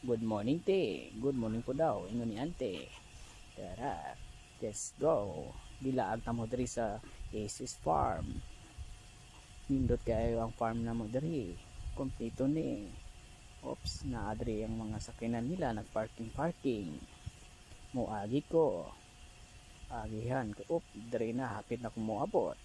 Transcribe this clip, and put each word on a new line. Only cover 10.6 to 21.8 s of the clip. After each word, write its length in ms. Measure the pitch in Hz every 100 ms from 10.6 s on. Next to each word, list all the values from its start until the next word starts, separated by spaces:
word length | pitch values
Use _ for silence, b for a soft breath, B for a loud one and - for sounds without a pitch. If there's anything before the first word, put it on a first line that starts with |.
| 113 117 117
na 80 |
mo 80 | 117
diri. 540 | 107 127 156 156 90 87 - - - -
Kompleto 480 | 135 - 117 - 135
ni. 400 | 156 139 107 101 - - - - - - -
Oops, 480 | 131 - - - 135
naadri 560 | 120 101 110 117 107
ang 160 | 110 113
mga 240 | 110 107
sakinan 480 | - - 117 117 120
nila, 240 | 185 139
nagparking-parking. 1200 | 107 101 110 110 - 113 - 160 - 139 110 90 73 - - - - - - - - -
Muagi 480 | 127 95 104 104 135 -
ko. 400 | 165 151 90 76 - - - - - - - - - -
Agihan 580 | 123 110 110 117 131 110
ko. 240 | 104 - 165
Oop, 60 | -
diri 400 | 107 113 123 113
na, 240 | 120 127 107
hapit 180 | -
na 140 | 117